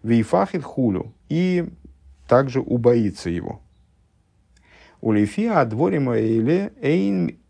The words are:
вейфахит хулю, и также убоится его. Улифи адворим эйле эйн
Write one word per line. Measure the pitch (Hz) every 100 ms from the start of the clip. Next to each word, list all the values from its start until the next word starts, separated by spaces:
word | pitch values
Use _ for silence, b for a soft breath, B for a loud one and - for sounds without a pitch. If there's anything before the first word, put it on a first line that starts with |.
вейфахит | 110 117 107 175 196 -
хулю, | 135 - 123 92 - - _
и | 156 185 180 165 - - - - - -
также | 123 139 131
убоится | - 123 120 120 107 - 87
его. | 85 - - _ _ _ _ _ _ _ _ _ _ b b b b
Улифи | 110 104 104 - 233
адворим | 190 120 107 180 175 131
эйле | 113 110 113 113 175 202 -
эйн | 139 170 196 190 170 165